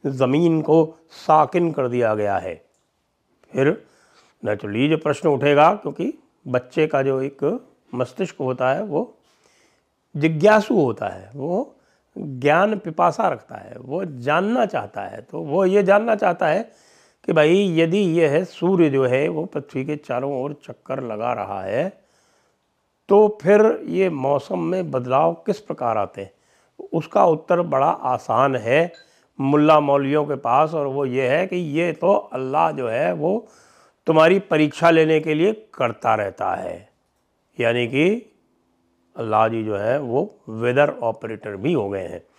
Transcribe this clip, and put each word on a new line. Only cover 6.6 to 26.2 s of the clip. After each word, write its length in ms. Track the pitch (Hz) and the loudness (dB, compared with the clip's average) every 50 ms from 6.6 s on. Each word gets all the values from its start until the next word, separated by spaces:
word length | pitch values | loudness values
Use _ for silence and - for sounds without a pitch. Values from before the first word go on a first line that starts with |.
| 123 - - 170 156 | -4 -2 -2 -2 0
का 160 | 151 151 139 | 0 0 0
जो 180 | 135 139 135 131 | 0 0 -2 -2
एक 220 | 135 139 139 - 139 147 220 262 - _ _ _ _ _ - | -4 -6 -6 -2 -2 -2 -2 -4 -10 _ _ _ _ _ -6
मस्तिष्क 460 | 123 127 120 - - 190 - - - | -6 -6 -6 -4 -8 -8 -8 -6 -6
होता 320 | 143 127 127 - 127 127 | -4 -4 -2 0 0 0
है 100 | 135 165 | 0 -2
वो 320 | 214 208 147 160 240 - _ _ _ _ _ _ _ _ _ _ _ _ _ _ _ _ _ _ _ _ _ | -4 -4 -4 -4 -4 -6 _ _ _ _ _ _ _ _ _ _ _ _ _ _ _ _ _ _ _ _ _
जिज्ञासु 600 | 151 147 160 160 151 160 208 214 214 202 - 247 | -2 0 0 0 4 4 6 6 4 2 2 0
होता 340 | 196 147 123 107 - 110 98 | 0 2 0 -2 -4 -8 -8
है, 220 | 92 92 98 104 117 | -8 -12 -18 -18 -14
वो 420 | 143 131 165 175 208 285 - _ _ _ _ _ _ _ _ _ | -10 -8 -4 -4 -4 -6 -8 _ _ _ _ _ _ _ _ _
ज्ञान 640 | 202 202 147 135 123 127 143 151 170 196 214 220 190 | -14 -12 -12 -10 -2 2 2 4 4 2 0 -2 -6
पिपासा 500 | - 170 156 180 175 175 - - 226 180 | -8 -10 -2 0 0 0 0 0 -2 -2
रखता 280 | 139 - - _ 117 | -2 -4 -10 _ -18
है, 200 | 104 95 104 - 120 | -18 -18 -18 -18 -18
वो 260 | 127 127 139 180 196 | -12 -10 -8 -8 -8
जानना 600 | 170 139 123 120 139 147 170 190 208 240 247 233 | -8 -12 -8 -4 0 0 0 0 0 0 -2 -2
चाहता 360 | 185 180 143 104 107 - 101 | -2 -2 -8 -8 -8 -10 -10
है। 180 | 98 - 104 110 | -10 -10 -12 -16
तो 180 | - _ - 156 | -18 _ -12 -12
वो 240 | 170 147 143 185 196 | -8 -4 -2 0 2
ये 180 | 185 190 208 | 2 2 2
जानना 320 | 196 185 196 208 226 233 220 | 4 4 2 2 2 0 -2
चाहता 320 | 208 - 185 170 - 185 156 | 0 0 -2 0 0 0 0
है 140 | 156 202 233 - _ _ _ _ _ _ _ _ _ _ - | 0 -2 -4 -8 _ _ _ _ _ _ _ _ _ _ -6
कि 80 | - | 0
भाई 340 | 175 156 151 156 175 196 208 190 165 | 2 4 4 4 4 4 2 2 2
यदि 220 | 160 165 160 175 208 202 175 160 | 2 2 2 2 0 0 2 2
यह 280 | 170 165 147 139 160 185 | 2 2 2 2 0 -2
सूर्य 460 | - - - 170 180 196 175 170 151 | -4 -8 -2 0 0 4 4 4 4
जो 140 | 135 135 131 | 4 2 2
है 200 | 123 123 135 147 170 | 2 2 2 0 -2
वो 160 | 175 151 170 | -2 -6 -8
पृथ्वी 400 | 185 - 147 127 - - 135 131 | -8 -10 -12 -12 -8 -8 -8 -6
के 120 | 151 151 | -6 -8
चारों 360 | 147 - - 123 123 135 143 143 127 | -8 -6 -6 -6 -4 -4 -4 -6 -6
ओर 180 | 131 147 151 147 _ | -6 -8 -10 -12 _
चक्कर 380 | - 123 _ _ - 131 139 | -20 -20 _ _ -8 -8 -8
लगा 300 | 131 117 107 104 113 123 | -6 -8 -6 -4 -4 -4
रहा 300 | 120 110 98 98 101 98 | -4 -4 -6 -8 -8 -8
है 260 | 92 95 104 123 165 196 - _ _ _ _ _ _ _ _ _ _ _ _ _ _ _ _ _ _ _ _ _ _ - | -6 -4 -4 -2 -4 -4 -8 _ _ _ _ _ _ _ _ _ _ _ _ _ _ _ _ _ _ _ _ _ _ 4
तो 180 | 196 208 214 208 208 - | 4 6 6 4 0 -2
फिर 240 | 139 175 208 208 214 220 220 - - - | 2 4 6 6 6 4 2 -2 -6 -6
ये 200 | 165 185 190 180 | -2 0 0 0
मौसम 480 | 160 139 131 135 143 139 - - 185 180 | -2 -2 -2 -2 -2 -2 -2 -6 -6 -4
में 300 | 170 165 180 185 180 156 | -4 -4 -4 -4 -4 -4
बदलाव 420 | 135 127 120 123 127 139 156 165 170 - - | -4 -6 -2 0 2 2 2 2 0 -2 -6
किस 120 | - 190 202 | -6 -6 -6
प्रकार 380 | - - 151 - 127 117 113 107 | -6 -12 -10 -4 -4 -2 -2 -2
आते 240 | 98 95 - 98 | -4 -4 -8 -14